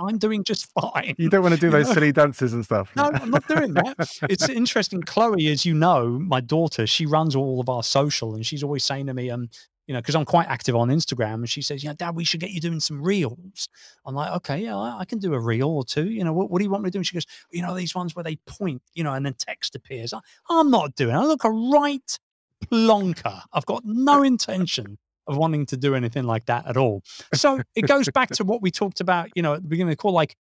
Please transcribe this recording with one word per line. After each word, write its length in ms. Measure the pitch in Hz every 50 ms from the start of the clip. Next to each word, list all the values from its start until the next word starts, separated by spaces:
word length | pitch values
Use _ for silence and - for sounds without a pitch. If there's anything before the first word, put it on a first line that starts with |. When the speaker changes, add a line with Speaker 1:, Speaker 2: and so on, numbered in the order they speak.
| 175
Speaker 1:
I'm 120 | 196 220 214
doing 260 | 202 214 220 214 185
just 260 | - 220 - - - _
<laughs> 60 | -
fine. 380 | 151 202 - 156 - - -
Speaker 2:
You 120 | - 165 165
don't 140 | 180 196 185
wanna 140 | 175 170
do 140 | 156 165 170
Speaker 1:
You 20 | 151
Speaker 2:
those 160 | 147 147 254
Speaker 1:
know? 60 | 226
Speaker 2:
silly 180 | 160 151 147 139
dances 400 | 156 147 147 127 - 131 123 113
and 120 | 120 110
stuff, 280 | - 113 104 98 - -
Speaker 1:
No, 140 | 269 285 294
Speaker 2:
no. 80 | 302 - 277
Speaker 1:
I'm 80 | 226
not 160 | 247 302 -
doing 280 | - 311 311 302 226 151
that. 220 | 151 175 247 269 -
Speaker 2:
<laughs> 300 | - - - - - 139
Speaker 1:
It's 200 | 196 180 - 226
interesting. 540 | 262 233 240 247 - 226 196 - - 185 156
Chloe, 440 | - - 208 226 233 214 185 156 151
as 160 | 151 135 -
you 100 | 175 160
know, 440 | 151 160 180 175 135 117 117 120 127
my 220 | 165 185 143 131
daughter, 460 | 123 113 151 160 170 151 - - 113
she 200 | 104 - - 165
runs 300 | 147 151 156 160 160 131
all 240 | 135 139 135 131 127
of 80 | 123 127
our 140 | 127 120 113
social 520 | - - 139 143 147 - - - 113 110
and 100 | 110 110
she's 180 | - 160 143 143
always 220 | 143 147 139 -
saying 220 | - 139 135 139
to 80 | 139 127
me, 160 | 127 123 123
um, 180 | 120 120 120 117 - - - _ _ _ _
you 80 | - 139
know, 80 | 123 117
'cause 120 | - 147
I'm 100 | 160 151
quite 220 | - - 170 170 -
active 280 | 123 117 - - 120
on 120 | 117 117 120
Instagram, 460 | 135 165 160 - - 117 117 107 110
and 120 | 110 120 117
she 140 | - 147 139
says, 200 | - 147 135 139
"You 60 | 151
know, 40 | 147
Dad, 200 | 151 175 170 170
we 100 | 165 170
should 160 | 156 - 165
get 100 | 165 180
you 100 | 202 170
doing 200 | 151 170 165 156
some 200 | - - 156 143 143
reels." 680 | 180 202 202 160 117 117 165 175 190 - - - - _ _ - - _ _ _
I'm 100 | - 135
like, 160 | 139 151 175 175
"Okay, 320 | 175 - - 139 156 220
yeah, 120 | 233 214
I, 220 | 196 - - - 208
I 40 | 185
can 120 | - - 220
do 140 | 190 185 151
a 80 | 123
reel 300 | 113 117 113 113 131 151
or 140 | 165 147 127
two. 260 | - - 151 156 196
You 140 | 226 220 185
know, 80 | 165 156
what, 160 | 175 196 214
what 80 | 180 185
do 60 | 208
you 60 | 202
want 120 | 196 202 214
me 40 | 185
to 20 | 180
do?" 60 | 202
And 80 | 180
she 80 | - 180
goes, 100 | 175 - - - - - _ -
"You 100 | 170 175
know, 120 | 175 180
these 200 | 185 180 165 -
ones 200 | 180 180 170 160
where 80 | 175 165
they 120 | 165 160 151 _
point, 360 | - - - 202 180 139 123 - _ _
you 80 | 170 165
know, 120 | 151 135
and 100 | 135 139
then 80 | 139 131
text 400 | - - - - - - - -
appears." 380 | 127 - _ 139 117 117 120 -
I, 80 | - - _ _ _ _ -
I'm 200 | 339 330 320 294
not 240 | 254 214 156 143 -
doing 200 | - 135 117 117
it. 40 | 156
I 60 | 240
look 200 | 302 320 269 -
a 60 | 214
right 680 | 220 220 226 254 277 294 285 285 285 262 - - - - - _ _ _ _ _ _ _ -
plonker. 760 | - 233 226 226 226 220 202 196 185 165 - - 113 98 - - - -
I've 140 | 151 -
got 160 | - 214 233 247
no 380 | 214 214 240 262 277 294 285 277
intention 760 | 269 254 220 - - 220 185 180 160 - - 107 101 104 - _ _ _ _ _
of 100 | - 143
wanting 300 | 139 160 160 156 151 147
to 100 | - -
do 180 | 127 127 143 135
anything 300 | 131 123 117 117 139 127
like 220 | 120 113 113 -
that 200 | - 120 120 -
at 100 | - 120
all. 260 | 123 135 120 104 98 - - - - - - -
So 260 | 143 - 294 269 262 120 - _
it 80 | 233 214
goes 220 | - 277 277 254 139
back 220 | - 269 254 - 247
to 120 | - 214
what 180 | 185 220 240 202
we 80 | 185
talked 300 | - - 208 196 180 -
about, 280 | 185 175 180 175 165 - -
you 80 | 180 170
know, 120 | 156 147
at 80 | 156 190
the 60 | 151
beginning 240 | 160 165 185 170 156
of 60 | -
the 40 | -
call, 100 | 208 185
like, 240 | 170 160 - - _